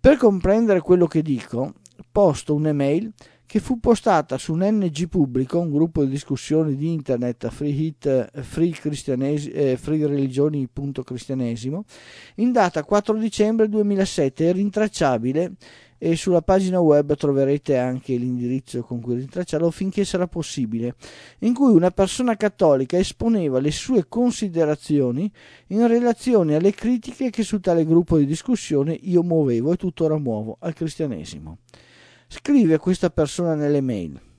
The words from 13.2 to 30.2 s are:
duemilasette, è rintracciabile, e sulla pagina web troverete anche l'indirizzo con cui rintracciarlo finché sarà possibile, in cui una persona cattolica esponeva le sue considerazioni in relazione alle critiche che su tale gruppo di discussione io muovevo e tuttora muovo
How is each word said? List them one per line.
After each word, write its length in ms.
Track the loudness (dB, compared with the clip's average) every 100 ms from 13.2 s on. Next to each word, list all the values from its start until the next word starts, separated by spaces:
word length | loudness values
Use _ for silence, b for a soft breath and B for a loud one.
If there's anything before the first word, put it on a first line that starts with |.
| -2 0 0 2 0
duemilasette, 840 | 2 0 0 0 0 -2 2 0
è 20 |
rintracciabile, 1000 | 2 0 0 -2 0 0 2 0 -2 -4 -6 B B B B
e 140 | -2
sulla 280 | 0 2 0
pagina 360 | 4 2 2 2
web 380 | 4 4 4 0
troverete 600 | 0 2 2 0 0 0
anche 380 | 0 -4 -4
l'indirizzo 680 | -4 -2 -4 -4 -6 -6 -10
con 180 | -8 -10
cui 160 | -6 -6
rintracciarlo 520 | -6 -10 -6 -2 -2
finché 320 | -2 -6 -2
sarà 240 | -2 -2 -4
possibile, 680 | -6 -8 -6 -4 -4 -6 -8 B B B B
in 120 | -2
cui 180 | 2 6
una 180 | 6 6
persona 460 | 2 0 2 -2 0
cattolica 600 | -2 2 4 4 2 0
esponeva 600 | 0 -2 0 2 2 0
le 140 | 0
sue 340 | -4 0 0 0
considerazioni 1200 | 0 0 0 -4 0 0 0 0 0 2 0 -4 B B B B
in 200 | 0 2
relazione 680 | 2 2 -2 2 2 4
alle 180 | 2 2
critiche 580 | 0 -2 -2 -4 -6 -6
che 120 | -4
su 160 | -4 -2
tale 260 | 0 0
gruppo 320 | 4 2 4 2
di 100 | 2
discussione 680 | -2 -2 -4 0 -2 0
io 320 | -4 0 0
muovevo 480 | 2 2 2 0 0
e 40 | -2
tuttora 420 | -4 -2 -2
muovo 400 | 0